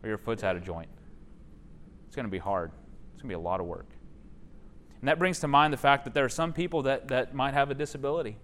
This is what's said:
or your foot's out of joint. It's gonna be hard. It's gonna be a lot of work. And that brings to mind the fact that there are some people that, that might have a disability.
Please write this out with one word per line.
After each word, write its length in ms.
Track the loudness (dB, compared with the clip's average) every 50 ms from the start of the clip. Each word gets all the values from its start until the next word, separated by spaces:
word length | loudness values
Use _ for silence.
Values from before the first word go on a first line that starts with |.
| -2
or 60 | -2
your 100 | -4 -2
foot's 240 | 0 -2 -2 2 2
out 140 | 0 0
of 80 | 0 -2
joint. 240 | -6 -6 -6 -8 -10 -14 -18 -18 -18 -18 -16 -16 -18 -18 -18 -18 -18 -18 -18 -18 -18 -16 -16 -18 -18 -18 -18 -18 -10
It's 80 | -6
gonna 100 | -6 -4
be 120 | -2 -4 -4
hard. 340 | -2 0 0 0 0 -2 -6 -12 -16 -16 -16 -14 -14 -14 -14
It's 100 | -12 -8
gonna 60 | -6
be 60 | -6
a 40 | -4
lot 220 | -2 0 0 0
of 60 | -2
work. 200 | -4 -6 -8 -10 -14 -16 -16 -16 -16 -16 -16 -16 -16 -16 -16 -16 -16 -16 -16 -16 -16 -18 -18 -18 -18 -14 -2
And 80 | 2 2
that 100 | 4 4
brings 220 | 4 2 2 2
to 80 | 0 6
mind 240 | 8 8 8 8 4
the 60 | 4
fact 260 | 8 6 6 6 4
that 100 | 0 2
there 100 | 4 4
are 40 | 4
some 240 | 2 0 -2 0 0
people 300 | -2 -2 0 0 2 2
that, 260 | 2 2 2 0 2
that 260 | 2 2 2 0 0
might 200 | 0 0 2 4
have 180 | 4 4 4 2
a 20 |
disability. 600 | -2 -2 -4 -4 -2 -2 0 0 0 0 -2 -6 -10